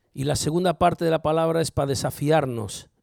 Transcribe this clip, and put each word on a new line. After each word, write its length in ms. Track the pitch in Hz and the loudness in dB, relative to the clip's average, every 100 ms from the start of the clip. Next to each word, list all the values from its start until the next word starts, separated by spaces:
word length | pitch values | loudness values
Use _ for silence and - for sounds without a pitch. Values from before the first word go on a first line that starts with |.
| _ | _
Y 120 | - | -6
la 100 | 139 | -2
segunda 420 | 127 151 170 180 156 | 0 0 0 0 2
parte 260 | 175 - | 2 2
de 60 | 165 | 0
la 140 | 160 | 0
palabra 380 | 156 160 165 165 | 0 0 2 0
es 100 | 160 | 0
para 160 | - 139 | -2 -2
desafiarnos 1040 | 135 131 - 147 160 131 117 104 - - _ | -2 -4 -2 2 2 2 -4 -8 -10 -16 _